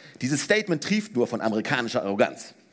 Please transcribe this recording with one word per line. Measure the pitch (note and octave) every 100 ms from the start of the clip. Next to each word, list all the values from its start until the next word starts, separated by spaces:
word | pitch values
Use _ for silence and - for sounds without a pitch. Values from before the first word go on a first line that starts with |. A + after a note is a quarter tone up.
| - -
Dieses | B2+ D3
Statement | - G#3+ G#3 D3+
trieft | - G#3 G#3
nur | B2 A#2
von | A2+
amerikanischer | A2 G#2+ G#2 C3 A#2 A#2
Arroganz." | G2 G2+ - - - - _